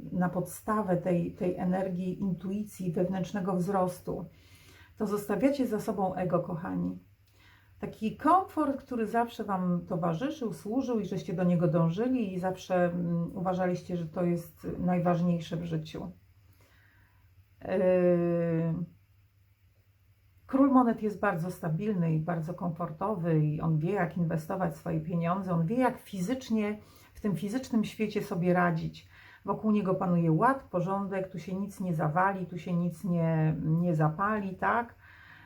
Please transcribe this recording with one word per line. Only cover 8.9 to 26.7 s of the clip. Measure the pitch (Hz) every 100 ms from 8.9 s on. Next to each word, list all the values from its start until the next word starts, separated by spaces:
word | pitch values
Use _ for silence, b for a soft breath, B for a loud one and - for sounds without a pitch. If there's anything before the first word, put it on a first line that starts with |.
| 240 214
zawsze | 233 240 -
wam | 208 190 180 175 -
towarzyszył, | 175 170 160 269 311 226
służył | 160 202 240 247 233
i | 180
żeście | 185 -
do | 180
niego | 180 175 170
dążyli | 170 165 175 247 262 202
i | 185
zawsze, | 185 185 - 180 175
mm, | 175 170 170 170 202
uważaliście, | 185 185 180 175 - 175
że | 165
to | -
jest | 175 170 - - - -
najważniejsze | 175 180 170 170 175 170 - 165
w | 170
życiu. | 160 - - 175 - _ _ _ b b b b b b b b _ - -
Yy, | - 190 185 185 180 175 170 170 170 165 165 170 170 - _ _ _ _ _ _ _ _ _ _ _ _ _ _ -
król | 269 277
monet | 254 233 220
jest | 214 190
bardzo | 208 175 180
stabilny | 185 170 160 208 196 165
i | 160
bardzo | 160 165 160
komfortowy | 175 175 160 170 156 196 208 170 160
i | 151 151
on | 160 156
wie, | 165
jak | 202 170 -
inwestować | 165 165 - 185 175 -
swoje | - 160
pieniądze, | 156 175 170 190 185
on | 165 165
wie, | 240
jak | 247 247
fizycznie, | - 196 180 262 - 220 208